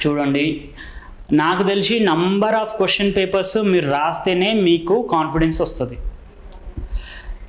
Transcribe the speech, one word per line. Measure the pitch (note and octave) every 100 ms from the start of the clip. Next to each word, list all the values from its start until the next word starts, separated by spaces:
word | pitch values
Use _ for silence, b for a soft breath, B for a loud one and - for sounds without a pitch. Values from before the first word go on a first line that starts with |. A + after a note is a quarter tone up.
| D3+
చూడండి. | D3 C#3 C#3 D3+ D3 - B B B B B -
నాకు | D3+ D#3 F#3
తెలిసి | G3 G3 F#3 A#3
number | G3+ D#3+ F3+ G3 G#3+
of | A3 A3 -
question | F#3 - G3+ G3
papers | F#3 G3 F#3 A3
మీరు | G3+ F3+ D3
రాస్తేనే | C#3+ D#3+ E3 F#3+ F3+ G3
మీకు | A3 F3+ E3+ E3+ A3 A#3
కాన్ఫిడెన్స్ | E3 D#3 D#3+ D#3+ D#3+
వస్తుంది. | E3+ - B2 A#2+ - - - - - - - - - B B B B B